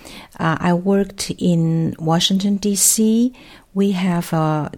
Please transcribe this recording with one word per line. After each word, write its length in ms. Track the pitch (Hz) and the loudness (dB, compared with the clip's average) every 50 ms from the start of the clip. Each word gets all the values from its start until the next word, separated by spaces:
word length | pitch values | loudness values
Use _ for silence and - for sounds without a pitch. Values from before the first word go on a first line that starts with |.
| - - - - - - - - | -20 -20 -20 -20 -20 -18 -8 -4
Uh, 180 | - 160 160 - | -2 -2 -2 0
I 140 | - 175 175 | 0 0 0
worked 560 | 175 180 190 196 196 196 190 - - - - - | 0 2 2 2 2 0 -2 -6 -8 -8 -8 -6
in 580 | - - 180 175 165 165 165 165 165 165 160 - - | -2 0 2 2 2 2 2 0 0 0 -2 -4 -4
Washington, 580 | 165 156 165 175 175 - 196 190 190 202 202 | -2 0 2 2 2 2 0 0 0 0 0
D 180 | 196 - 208 202 | 0 0 -2 0
C. 580 | 196 - - - - 220 220 220 226 240 254 247 - - - - - - _ - | 2 2 2 2 2 2 2 4 2 2 0 -2 -8 -16 -20 -20 -20 -20 _ -2
We 200 | 190 196 202 196 | 0 0 0 0
have 400 | 180 185 190 175 170 170 - 170 | 0 0 0 0 0 -2 -2 -2
a 360 | 160 156 156 151 151 147 - - | 0 0 0 0 -2 -4 -6 -10